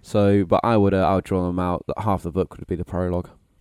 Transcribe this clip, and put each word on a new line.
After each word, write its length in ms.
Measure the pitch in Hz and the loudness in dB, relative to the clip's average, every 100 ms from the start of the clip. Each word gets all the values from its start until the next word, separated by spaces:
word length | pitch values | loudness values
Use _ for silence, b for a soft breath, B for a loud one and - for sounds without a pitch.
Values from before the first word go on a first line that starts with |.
So, 420 | - 107 101 101 | -4 2 4 4
but 160 | 85 98 | 2 2
I 120 | 117 110 | 2 2
would, 180 | 98 | 4
uh, 140 | 95 87 | 2 2
I 60 | 95 | 0
would 80 | |
draw 220 | - 95 87 | 0 -2 -2
them 120 | 90 | -2
out. 240 | 90 87 - | -2 -4 -6
That 140 | - | -6
half 200 | 104 92 | -4 -4
the 60 | 87 | -4
book 240 | 87 85 - | -4 -4 -8
would 100 | - | -8
be 80 | 85 | -8
the 80 | |
prologue. 460 | 87 90 90 87 - _ _ _ | -6 -4 -4 -4 -6 _ _ _